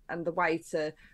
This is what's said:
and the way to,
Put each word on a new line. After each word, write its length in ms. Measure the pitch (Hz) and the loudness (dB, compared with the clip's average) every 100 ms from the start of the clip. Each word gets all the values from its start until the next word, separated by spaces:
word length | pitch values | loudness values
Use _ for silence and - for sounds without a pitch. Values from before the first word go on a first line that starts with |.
| - | -8
and 160 | 170 | -4
the 80 | 170 | -2
way 280 | 170 170 160 - | 2 2 2 0
to, 240 | 165 151 - - | -2 -2 -4 -20